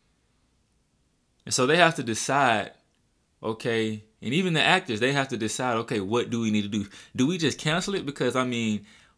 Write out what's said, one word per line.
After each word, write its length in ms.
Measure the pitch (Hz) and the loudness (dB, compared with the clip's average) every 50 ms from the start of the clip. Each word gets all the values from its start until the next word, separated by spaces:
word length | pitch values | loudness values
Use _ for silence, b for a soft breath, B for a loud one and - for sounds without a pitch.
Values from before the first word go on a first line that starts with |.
| _ _ _ _ _ _ _ _ _ _ _ _ _ _ _ _ _ _ _ _ _ _ _ _ _ _ _ _ - | _ _ _ _ _ _ _ _ _ _ _ _ _ _ _ _ _ _ _ _ _ _ _ _ _ _ _ _ -8
And 100 | - 110 | -4 0
so 120 | - 127 | 2 4
they 100 | 131 156 | 4 6
have 200 | 175 170 165 156 | 6 6 4 4
to 60 | - | 0
decide, 680 | 131 117 110 - - - 135 143 139 123 113 104 95 - - _ _ _ _ _ _ _ _ _ _ _ _ _ | -2 -4 -4 -2 -2 0 2 2 4 4 4 2 0 -4 -10 _ _ _ _ _ _ _ _ _ _ _ _ _
okay, 640 | - 107 110 - - 123 113 113 110 110 110 110 - _ _ _ | -6 -6 -6 -4 -2 -2 0 0 0 -2 -4 -6 -10 _ _ _
and 100 | - 110 | -6 -4
even 200 | 131 175 190 185 | -2 0 0 0
the 100 | 165 151 | 2 2
actors, 380 | - 143 175 190 190 - 110 104 | 4 4 4 2 0 -2 -2 0
they 120 | 120 131 | 0 0
have 160 | 143 143 135 131 | 2 0 -2 -2
to 80 | 127 | -4
decide, 400 | 107 110 107 - - 131 127 120 113 | -4 -4 -4 -4 -4 -2 -2 0 -2
"Okay, 220 | 117 - 123 107 | -2 -2 -2 -4
what 300 | 95 95 113 120 107 - | -2 0 0 0 0 0
do 100 | 120 117 | -2 -2
we 100 | 113 110 | 0 0
need 120 | 107 107 | 0 0
to 60 | 101 101 | 0 -2
do? 180 | 110 107 95 B B B B B - | -2 -4 -4 B B B B B -2
Do 120 | 101 127 | 0 2
we 120 | 151 185 175 | 2 2 0
just 200 | 160 135 - - | 0 -2 -2 -2
cancel 360 | - 156 156 180 170 196 196 | -2 -2 -2 -2 -2 -2 -4
it? 120 | 180 156 | -4 -4
Because, 300 | 139 143 - 143 123 120 | -6 -4 -2 -2 0 0
I 80 | 127 127 | 0 0
mean, 420 | 127 120 117 117 110 107 104 B B B B B B B | 0 -2 0 0 0 -2 -2 B B B B B B B